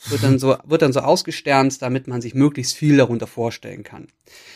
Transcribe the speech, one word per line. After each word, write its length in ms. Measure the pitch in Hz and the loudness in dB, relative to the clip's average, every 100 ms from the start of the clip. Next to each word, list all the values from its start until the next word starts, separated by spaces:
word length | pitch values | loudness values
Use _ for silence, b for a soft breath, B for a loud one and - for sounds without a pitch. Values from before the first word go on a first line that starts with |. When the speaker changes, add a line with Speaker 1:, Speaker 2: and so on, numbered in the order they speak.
| B | B
Speaker 1:
wird 140 | 139 | -2
dann 160 | 120 131 | 2 2
so, 180 | 135 - | 2 0
Speaker 2:
<laughs> 40 | |
Speaker 1:
wird 180 | - 160 | 0 2
dann 100 | 147 | 2
so 80 | 127 | 2
ausgesternt, 800 | 143 180 - - 147 135 135 131 | 2 0 -2 -6 0 2 2 0
damit 260 | 127 131 131 | -4 -4 -6
man 120 | 123 | -8
sich 140 | 117 | -4
möglichst 400 | 131 147 147 123 | 0 0 0 -8
viel 220 | - 151 139 | -2 4 4
darunter 300 | 120 117 110 | 4 0 -8
vorstellen 580 | - 117 - 107 95 | -6 -6 -8 -16 -18
kann. 240 | - - - _ _ B B | -18 -20 -20 _ _ B B